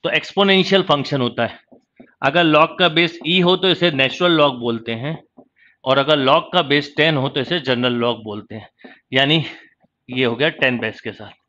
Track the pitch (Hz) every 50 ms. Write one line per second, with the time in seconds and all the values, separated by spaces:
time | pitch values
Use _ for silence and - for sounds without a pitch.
0 | - 170 - 151 - - - 190 202 196 190 190 185 - 196 190 185 - 147 143
1 | 131 - 147 135 123 120 110 120 117 104 - - _ _ - _ _ _ _ _
2 | - _ _ _ - 139 143 175 170 160 151 151 160 156 - - 185 170 156 165
3 | 175 160 - - - 156 175 185 175 175 185 175 - 190 165 - 175 175 151 131
4 | 135 131 - - 180 175 165 156 147 143 131 120 117 120 117 113 113 117 113 113
5 | 123 147 165 - _ _ _ - - _ _ _ _ _ _ _ - 131 135 139
6 | 135 151 156 147 131 131 143 165 165 - - 180 165 139 143 147 143 - - 156
7 | 151 165 156 139 131 139 135 147 127 - 170 175 131 135 127 120 123 127 123 117
8 | 117 120 117 107 110 107 104 107 104 _ 107 107 104 - _ _ - - - _
9 | _ _ 127 131 139 143 156 165 135 - - - - _ _ _ _ _ _ _
10 | _ - 123 127 131 120 117 120 147 165 160 - 143 131 123 113 113 110 104 -
11 | - 113 101 - 107 90 - _ _